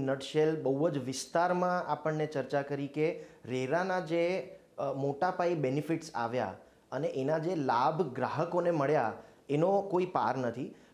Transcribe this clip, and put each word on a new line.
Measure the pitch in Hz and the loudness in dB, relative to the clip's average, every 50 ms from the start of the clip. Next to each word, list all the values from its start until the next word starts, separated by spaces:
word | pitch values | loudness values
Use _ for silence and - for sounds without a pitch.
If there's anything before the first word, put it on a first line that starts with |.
| 135 135 | 2 0
nutshell | 135 135 - - - 156 156 156 | 0 -2 -4 -2 2 4 4 4
બહુ | 160 156 135 131 135 139 156 175 | 2 2 0 0 2 2 2 2
જ | 147 139 | 2 0
વિસ્તારમાં | 120 127 131 - - - - 170 175 180 180 180 180 180 180 180 160 | -2 -4 -6 -6 -6 -2 0 2 2 2 2 2 2 2 0 0 -2
આપણને | 151 151 147 - 160 156 151 156 | -2 -2 -2 -2 -2 -2 0 -2
ચર્ચા | 147 - 143 127 - 147 143 139 | -2 -2 -4 -2 -2 -2 -2 -2
કરી | - 147 139 143 | -2 -4 -4 -4
કે | 139 - 151 151 165 175 - - - - - - | -4 -2 0 0 0 0 -4 -10 -16 -18 -16 -8
રેરાના | 113 127 127 131 127 151 170 185 190 185 185 | -4 -4 -2 0 0 0 0 0 0 0 -2
જે, | 175 156 165 170 170 175 185 185 - - - - - - _ - | -2 0 0 0 2 2 0 -2 -4 -8 -12 -18 -20 -14 _ -6
અ, | 139 139 139 | -4 -4 -2
મોટા | 139 135 139 139 143 185 180 | -2 -2 -2 0 0 0 0
પાયે | 185 - 175 175 175 | 0 2 0 0 2
બેનિફિટ્સ | 160 143 131 135 151 151 - 165 160 - - - | 2 0 0 0 0 0 0 -2 -4 -4 -6 -4
આવ્યા | - 120 110 120 127 110 95 - - - - - _ _ _ 127 | -4 -2 -2 0 -2 -2 -2 -4 -10 -16 -20 -20 _ _ _ -6
અને | 131 151 170 | -4 -4 -2
એના | - 139 131 139 156 160 | -2 -2 0 0 0 0
જે | 151 170 185 | 0 0 0
લાભ | 160 139 127 117 120 131 151 160 156 185 139 117 | 0 2 2 4 4 4 4 2 2 0 -2 -2
ગ્રાહકોને | 127 123 117 - 135 165 170 175 175 170 175 | -2 -2 -2 0 0 -2 0 0 0 2 2
મળ્યા | 170 156 139 139 151 147 120 110 104 - - - - - - - | 2 2 2 4 4 4 2 2 -2 -6 -10 -18 -20 -16 -6 -2
એનો | 139 151 165 190 196 202 | 0 2 4 4 4 2
કોઈ | 196 196 175 180 185 | 2 2 0 0 0
પાર | 180 - 143 113 113 127 | 2 0 0 2 2 0
નથી. | 131 127 120 113 127 147 208 - - - - | 0 -2 -4 -4 -4 -6 -10 -10 -14 -20 -20